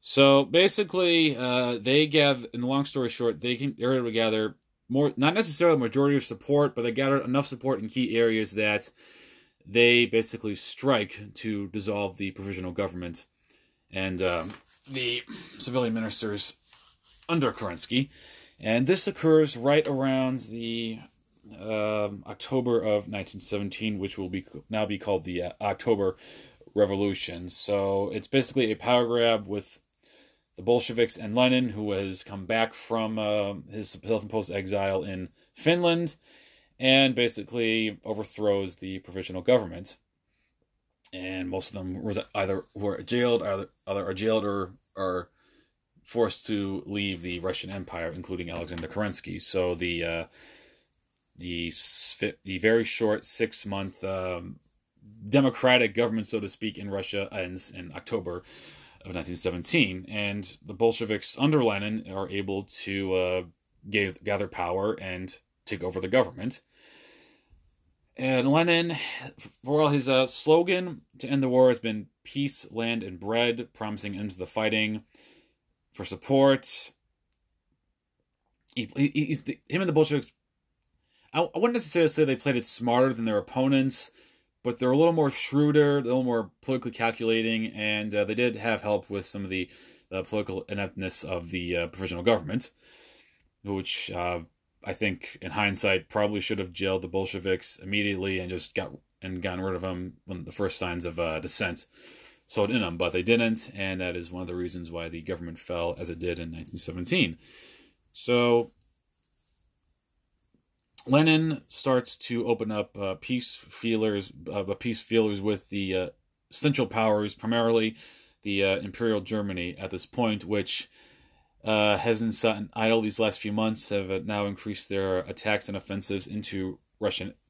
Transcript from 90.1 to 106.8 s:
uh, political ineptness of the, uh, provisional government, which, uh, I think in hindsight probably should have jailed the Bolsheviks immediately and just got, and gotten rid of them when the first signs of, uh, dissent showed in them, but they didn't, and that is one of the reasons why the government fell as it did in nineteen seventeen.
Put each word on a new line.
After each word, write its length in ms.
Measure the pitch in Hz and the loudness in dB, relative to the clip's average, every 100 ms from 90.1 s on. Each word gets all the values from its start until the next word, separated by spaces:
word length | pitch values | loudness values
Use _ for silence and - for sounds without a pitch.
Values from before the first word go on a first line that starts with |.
uh, 100 | 92 | -8
political 420 | 90 107 101 92 - | -4 -4 -4 -6 -6
ineptness 540 | 101 95 - 95 - | -6 -6 -6 -4 -4
of 260 | - 87 85 | -4 -6 -4
the, 260 | 90 87 87 | -6 -2 -2
uh, 120 | 85 | -2
provisional 360 | 92 95 87 | -6 -6 0
government, 460 | 95 107 78 110 - _ _ - - - _ _ _ _ | 2 2 2 -4 -4 _ _ -20 -20 -20 _ _ _ _
which, 480 | 101 98 95 - - | -6 -4 -2 -4 -4
uh, 300 | 87 90 87 80 _ _ _ | -4 -2 -4 -8 _ _ _
I 100 | - | -10
think 440 | - 107 87 - - | -2 -2 -2 -12 -14
in 100 | 92 | -6
hindsight 560 | 90 101 98 101 95 - | 0 0 2 2 2 0
probably 320 | 110 104 104 | 0 0 0
should 200 | - 104 | -2 -4
have 120 | 92 | -4
jailed 300 | 87 95 95 | -2 0 0
the 60 | 87 | -2
Bolsheviks 720 | 95 92 98 92 92 - - | -4 -4 -4 -2 -2 -2 -8
immediately 600 | 95 104 101 95 95 95 | -4 -2 0 -2 -2 -4
and 100 | 90 | -4
just 260 | 90 - - | -6 -6 -6
got, 160 | 92 69 _ _ | -8 -12 _ _
and 200 | 98 90 | -10 -6
gotten 220 | 95 90 | -4 -4
rid 120 | 95 90 | -4 -4
of 60 | |
them 320 | 92 90 92 - - | -4 -6 -10 -14 -12
when 200 | 92 80 | -12 -10
the 60 | |
first 260 | - 98 - | -4 -4 -2
signs 260 | 92 87 | -4 -4
of, 160 | 85 82 | -6 -4
uh, 200 | 85 78 | -2 -2
dissent 480 | 82 - 95 85 - _ - - - _ _ | -4 -2 -4 -6 -14 _ -20 -20 -20 _ _
showed 220 | - 104 | 0 0
in 100 | 123 | 2
them, 160 | 92 85 | -2 -2
but 140 | 87 | -2
they 100 | 87 | 0
didn't, 480 | 92 117 117 110 - 101 | 4 4 4 0 -6 -6
and 260 | 95 92 | -4 -4
that 140 | 90 87 | -4 -6
is 160 | 85 | -8
one 100 | 90 | -10
of 60 | 90 | -6
the 80 | 90 | -6
reasons 340 | 87 87 82 | -6 -8 -8
why 180 | 85 82 | -8 -8
the 140 | 82 | -10
government 380 | 80 87 85 80 | -8 -8 -8 -12
fell 360 | - 87 85 87 | -6 -4 -2 -4
as 100 | 87 | -8
it 80 | 82 | -6
did 220 | 87 85 | -6 -6
in 100 | 82 | -8
nineteen 300 | 82 76 | -10 -12
seventeen. 580 | 85 | -10